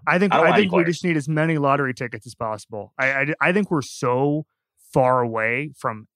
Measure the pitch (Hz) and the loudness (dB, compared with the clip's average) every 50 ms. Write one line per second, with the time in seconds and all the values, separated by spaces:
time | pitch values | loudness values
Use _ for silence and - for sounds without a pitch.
0 | - 147 156 185 196 196 - 143 170 - - - 214 185 175 180 170 170 175 - | -2 0 0 2 2 2 4 4 4 4 4 4 2 2 2 2 2 0 -2 -2
1 | - 180 165 151 135 151 156 151 156 165 160 151 143 139 139 143 143 131 123 - | -2 -2 -2 -2 -2 -2 0 0 0 0 0 0 2 2 2 2 0 -2 -4 -6
2 | 135 117 117 107 - 123 110 - 120 110 110 107 - - 113 104 101 - _ - | -8 -8 -10 -12 -14 -14 -12 -8 -8 -8 -8 -10 -12 -12 -12 -12 -12 -10 _ -2
3 | 131 135 139 139 135 143 160 - 139 160 180 208 202 - 180 151 123 - - - | -2 0 0 0 -2 -2 -2 0 0 2 2 2 0 0 0 -2 -2 -4 -6 -4
4 | - 123 123 127 139 143 147 156 151 _ _ _ _ _ _ _ _ _ - 143 | -2 0 0 2 2 0 0 -2 -4 _ _ _ _ _ _ _ _ _ 0 2
5 | 131 127 127 127 123 117 113 110 110 113 120 131 147 156 135 - - 127 113 107 | 4 4 4 2 0 0 -2 -2 -2 -2 -2 -4 -6 -8 -10 -8 -6 -6 -6 -8
6 | 107 _ _ | -12 _ _